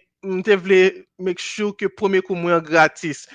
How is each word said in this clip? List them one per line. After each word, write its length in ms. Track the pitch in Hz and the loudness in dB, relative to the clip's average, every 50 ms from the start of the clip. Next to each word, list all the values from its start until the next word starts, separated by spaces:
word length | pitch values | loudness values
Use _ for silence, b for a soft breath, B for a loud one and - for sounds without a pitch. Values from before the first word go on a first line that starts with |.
| _ _ _ _ - | _ _ _ _ -10
m 160 | 196 190 185 185 | -6 -6 -4 0
te 120 | 220 208 | 0 0
vle 240 | 190 175 190 196 185 185 190 180 185 - _ _ - | 0 2 4 4 4 4 4 2 -2 -10 _ _ -8
make 220 | 185 185 175 170 - | -6 -6 -6 -6 -8
sure 320 | - - - 214 208 202 | -10 -8 -6 -6 -6 -4
ke 140 | - 208 190 | -4 -6 -8
premye 320 | - - 214 196 196 185 180 | -4 -4 -2 0 0 0 -2
kou 140 | - 196 175 | -2 -4 -4
mwen 220 | 170 175 175 165 165 | -2 0 0 0 0
gratis. 640 | 151 156 165 156 151 - - - 175 139 - - B B | 0 2 4 4 2 0 -4 -8 -10 -10 -10 -14 B B